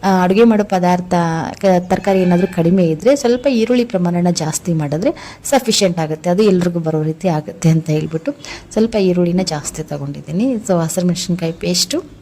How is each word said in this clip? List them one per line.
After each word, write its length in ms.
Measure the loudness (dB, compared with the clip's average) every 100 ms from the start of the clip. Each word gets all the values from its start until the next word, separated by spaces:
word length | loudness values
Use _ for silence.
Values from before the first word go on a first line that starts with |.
ಆ, 200 | 2 2
ಅಡುಗೆ 200 | 4 6
ಮಾಡೋ 200 | 6 4
ಪದಾರ್ಥ, 500 | 2 0 2 0 0 0 0 -2 -6 -2
ಕ-, 40 | 2 2
ತರಕಾರಿ 400 | 2 -2 0 2
ಏನಾದರೂ 280 | 4 2 2 0
ಕಡಿಮೆ 320 | 2 4 2
ಇದ್ರೆ 280 | 2 2 2
ಸ್ವಲ್ಪ 320 | 2 0 0
ಈರುಳ್ಳಿ 380 | 0 2 2 0
ಪ್ರಮಾಣನ 420 | 0 0 0 0
ಜಾಸ್ತಿ 420 | 0 -4 -4 -4
ಮಾಡಿದ್ರೆ 640 | -2 -2 -2 -2 -4 -12 -14
ಸಫಿಷಿಯೆಂಟ್ 560 | -2 -2 0 0 0 0
ಆಗುತ್ತೆ, 300 | -4 -4 -2
ಅದು 140 | 2
ಎಲ್ರಿಗೂ 360 | 4 4 0 -2
ಬರೋ 240 | -2 -2
ರೀತಿ 240 | -2 -2 -2
ಆಗುತ್ತೆ 420 | -2 -4 -2 2
ಅಂತ 200 | 2 2
ಹೇಳ್ಬಿಟ್ಟು 420 | -2 -2 -6 -6 -8 -14 -18 -6
ಸ್ವಲ್ಪ 240 | -2 0 2
ಈರುಳ್ಳಿನ 440 | 2 2 2 0
ಜಾಸ್ತಿ 400 | -2 -6 -8 -12
ತೊಗೊಂಡಿದ್ದೀನಿ. 680 | -10 -8 -8 -10 -8 -2 -2
So 300 | -2 0 0
ಹಸಿರು 240 | 0 -2 -2
ಮೆಣಸಿನ್ಕಾಯಿ 440 | -2 -4 -4 -4
ಪೇಸ್ಟು 520 | -4 -4 -2 -2 -4 -8 -20